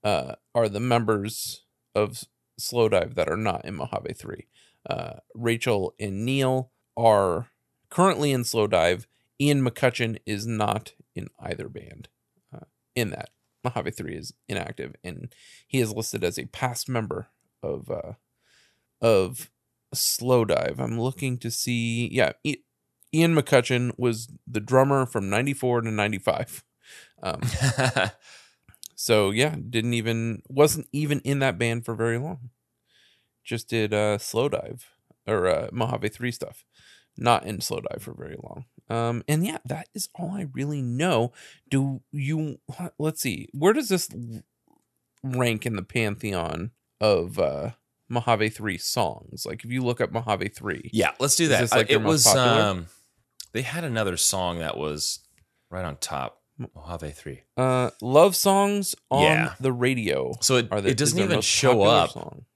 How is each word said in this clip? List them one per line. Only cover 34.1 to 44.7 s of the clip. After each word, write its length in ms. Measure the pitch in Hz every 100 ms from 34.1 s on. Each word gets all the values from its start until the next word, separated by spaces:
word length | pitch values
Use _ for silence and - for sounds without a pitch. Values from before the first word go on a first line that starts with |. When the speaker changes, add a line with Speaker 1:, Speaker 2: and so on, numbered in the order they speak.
| 104
Speaker 1:
Slowdive 640 | - 107 139 - - 123 - _ _ _ -
or, 200 | 104 90
uh, 220 | 78 -
Mojave 380 | 127 117 120 107
Three 220 | - 123
stuff. 340 | 117 - - _ _ _ - _ -
Not 280 | 120 113 -
in 120 | 101
Slowdive 440 | - - - -
for 120 | -
very 240 | - - -
long. 240 | - - 123 _ _
Um, 340 | 113 117 117 -
and 180 | 151 190
yeah, 120 | - -
that 240 | 151 170
is 140 | - - -
all 160 | 175
I 160 | 196 165
really 280 | 127 139 147
know. 520 | 127 123 175 127 120 - - - _
Do 320 | 135 135 135 _
you, 480 | 143 135 156 156 - - - 180 _
let's 240 | 156 156
see, 280 | - 90 -
where 220 | 143 170
does 160 | 240 240
this 200 | 185 -
l-, 280 | - 120 113 - _ _